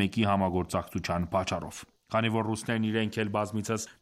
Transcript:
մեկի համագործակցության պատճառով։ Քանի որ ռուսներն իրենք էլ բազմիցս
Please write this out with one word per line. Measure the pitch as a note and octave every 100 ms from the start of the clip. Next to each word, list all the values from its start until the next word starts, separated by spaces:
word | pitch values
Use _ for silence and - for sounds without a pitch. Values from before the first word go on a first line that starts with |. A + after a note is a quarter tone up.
մեկի | G2 A2+ G#2
համագործակցության | G2 F#2 F2+ E2 F2+ - F#2 - F2 E2+
պատճառով։ | F#2 F#2 F2 D2 - - _ -
Քանի | A2 A2+
որ | A2+ G#2+
ռուսներն | A2 - A2+ G#2+
իրենք | A2 G#2+ A2+
էլ | G#2+ G#2
բազմիցս | G2 A2 G2+ A2 - -